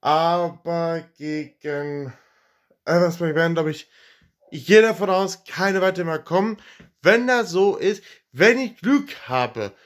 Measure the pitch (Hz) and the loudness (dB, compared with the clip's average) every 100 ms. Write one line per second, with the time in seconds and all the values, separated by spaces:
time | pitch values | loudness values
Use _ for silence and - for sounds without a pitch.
0 | - 156 165 175 170 170 170 170 165 165 | 2 2 2 0 -2 -6 -6 -4 -2 -6
1 | 160 _ 151 151 147 _ 151 143 147 143 | -10 _ -8 -8 -8 _ -8 -6 -6 -8
2 | 135 - _ _ _ _ _ _ - 170 | -10 -14 _ _ _ _ _ _ -2 2
3 | 175 170 170 151 165 165 156 156 - _ | 2 0 -2 0 0 0 -2 -6 -14 _
4 | _ _ _ _ _ 160 - 208 220 214 | _ _ _ _ _ -14 4 6 6 0
5 | 190 185 190 - - - 190 190 185 175 | 0 0 0 -6 -14 -4 -2 2 0 0
6 | 170 156 - 175 208 214 - - - _ | -4 -6 -2 -2 -2 -6 -16 -20 -20 _
7 | 165 226 247 247 190 170 196 - 190 208 | 2 4 2 0 0 0 0 2 -2 -4
8 | - - _ 123 202 247 254 - 196 277 | -10 -20 _ 2 4 4 -2 -6 0 0
9 | 277 - - 127 123 117 101 - | 0 -16 -4 -2 -2 -4 -10 -10